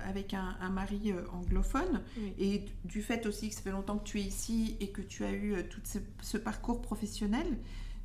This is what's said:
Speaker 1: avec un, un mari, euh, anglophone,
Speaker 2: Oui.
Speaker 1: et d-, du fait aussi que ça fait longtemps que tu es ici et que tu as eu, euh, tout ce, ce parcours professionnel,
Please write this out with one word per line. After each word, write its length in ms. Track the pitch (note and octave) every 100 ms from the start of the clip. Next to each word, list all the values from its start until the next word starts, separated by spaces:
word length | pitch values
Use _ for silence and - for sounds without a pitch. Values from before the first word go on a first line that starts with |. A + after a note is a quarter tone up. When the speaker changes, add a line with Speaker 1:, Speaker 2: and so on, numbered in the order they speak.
| G3
Speaker 1:
avec 260 | G3 G3+
un, 220 | G3 F#3 F#3
un 80 | F#3
mari, 440 | F#3+ G3 G3+ G#3+
euh, 120 | F3+ -
anglophone, 720 | F3 F#3 F#3+ - C4+ F#4 B3 - A#3
Speaker 2:
Oui. 140 | G#3 F#3
Speaker 1:
et 200 | G3 G3+
d-, 140 | - -
du 160 | F3+ G#3+
fait 240 | G#3 A3+ G#3+
aussi 220 | G#3 G#3+
que 60 |
ça 80 | -
fait 80 | F#3+
longtemps 260 | G3 G3+ G#3
que 60 |
tu 160 | - G#3+
es 20 |
ici 540 | G3 - - A3+ A3 -
et 100 | G3
que 100 | -
tu 240 | - -
as 80 | G3+
eu, 220 | G3 G#3
euh, 80 | F#3+ E3+
tout 120 | -
ce, 140 | - G3+ G#3 -
ce 160 | - G#3+
parcours 460 | A3 G#3 - A#3+
professionnel, 640 | - G#3 G#3 - G#3 A#3+ F4 B3 - - - -